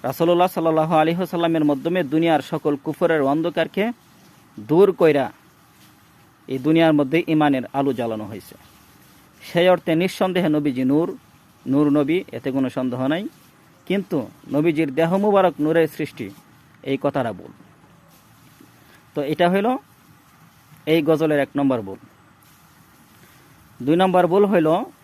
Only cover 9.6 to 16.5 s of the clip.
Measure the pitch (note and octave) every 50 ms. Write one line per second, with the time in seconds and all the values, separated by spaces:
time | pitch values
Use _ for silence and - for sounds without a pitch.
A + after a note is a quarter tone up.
9.6 | F3 F#3 F3+ E3+ - - D#3+ D#3+ F3+ F#3+ - - G3+ F#3 F3+ F3+ F3 D#3+ D3+ D3+
10.6 | D3 D3 B2+ B2 C3 B2+ C#3 D3+ E3+ - - - _ _ _ _ _ _ _ _
11.6 | _ B2+ C3 C#3+ D3+ D3 C#3+ D3+ C#3+ C3+ E3 F#3 F#3+ - - A#2+ - C3+ B2+ C3+
12.6 | C3 B2+ - C3 C3 B2+ A#2+ A#2 B2+ C3+ D#3 F3 G#3 - - - _ - _ _
13.6 | _ _ _ _ _ - F3+ G3+ F#3+ - F#3 D3 A#2+ - - - - - C3+ D3
14.6 | D3+ E3+ D#3 D3 E3 C#3+ C3 C#3+ E3 E3 F3+ G3 G3+ G#3+ G3+ G3 F#3 F3+ D#3 -
15.6 | D3+ D3+ D#3+ E3+ E3 D3+ - - D#3 - - - A#2+ G2 - - _ _